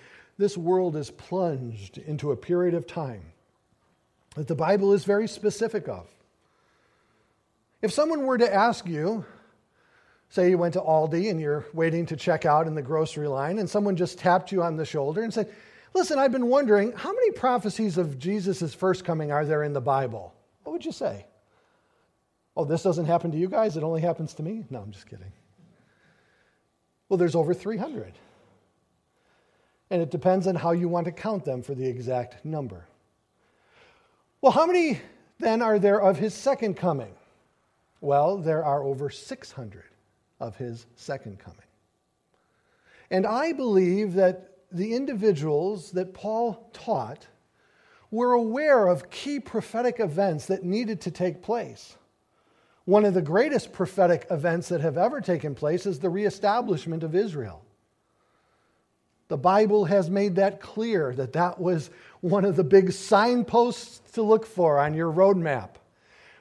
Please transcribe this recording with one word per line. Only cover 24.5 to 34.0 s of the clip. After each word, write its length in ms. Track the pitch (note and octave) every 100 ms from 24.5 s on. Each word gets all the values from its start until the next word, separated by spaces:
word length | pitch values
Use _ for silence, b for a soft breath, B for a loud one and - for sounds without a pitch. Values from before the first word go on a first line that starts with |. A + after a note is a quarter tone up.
| A3 D#3
No, 120 | B2+
I'm 100 | G2+
just 160 | F#2+ -
kidding. 240 | G#2+ F#2+ - _ _ b b b b b b b b b b b _ _ _ -
Well, 80 | F#3
there's 180 | F3 E3
over 180 | D#3
three 240 | F3+ G3+ A3
hundred. 360 | C#4+ B3 G2 E2+ b b b b b b _ _ _ _ _ _ _ _ _ _ -
And 100 | F3+
it 80 | E3
depends 380 | E3+ F#3 F#3 F#3
on 80 | E3+
how 160 | E3+
you 180 | E3+ F3
want 160 | F3 E3+
to 60 |
count 340 | E3 A3 G3+ C#3+
them 160 | B2+
for 140 | A#2+ C3
the 120 | C3
exact 560 | B2 A#2+ B2+ A#2+ -
number. 440 | D3+ D#3 C3 F#2 E2+ _ _ _ _ _ b b b b b b